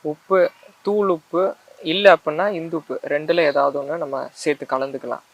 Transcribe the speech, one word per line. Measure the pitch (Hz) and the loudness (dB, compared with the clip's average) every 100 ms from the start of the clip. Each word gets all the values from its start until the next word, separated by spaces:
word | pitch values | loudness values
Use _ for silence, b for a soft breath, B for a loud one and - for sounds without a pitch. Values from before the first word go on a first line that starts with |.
உப்பு, | 156 151 _ 190 175 - - - | -8 -10 _ 2 2 -2 -20 -8
தூள் | - 208 196 | -2 0 2
உப்பு, | 170 _ 165 190 - _ - | 0 _ -2 -2 -4 _ -14
இல்லை | - 175 202 | -6 4 6
அப்படின்னா | 170 - 151 196 | 6 4 -2 -2
இந்துப்பு, | 185 165 165 - 127 | -4 -6 -8 -6 -10
ரெண்டுல | - 147 156 170 | -4 -4 0 2
ஏதாவது | 156 143 139 143 | 2 2 0 0
ஒண்ணு | 139 165 | -6 -6
நம்ம | 151 135 131 | -6 -6 -8
சேர்த்து | - - 143 135 | -6 -4 -4 -2
கலந்துக்கலாம். | 135 135 135 123 123 _ | -4 -4 -8 -8 -10 _